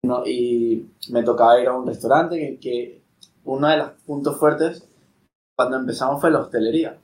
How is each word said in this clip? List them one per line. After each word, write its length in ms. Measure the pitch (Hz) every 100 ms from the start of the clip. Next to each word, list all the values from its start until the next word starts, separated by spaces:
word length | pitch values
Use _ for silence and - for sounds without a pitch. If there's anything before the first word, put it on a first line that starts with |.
¿no? 220 | 123 123 127
Y 640 | 127 120 120 117 113 - _ -
me 120 | 120
tocaba 360 | 117 120 117 120
ir 60 | 127
a 60 | 127
un 80 | 127
restaurante 500 | 113 120 143 170 170
que, 220 | 143 -
que 420 | 131 120 120 - _ _ _ _ -
uno 220 | 135 147
de 100 | 156
los 120 | 139 - -
puntos 320 | 143 143 139
fuertes 500 | 151 147 160 - _ _ _ _ _ _ _ -
cuando 200 | 131 131
empezamos 440 | 131 131 131 143
fue 100 | 170
la 80 | 143
hostelería. 580 | - 120 110 156 160 -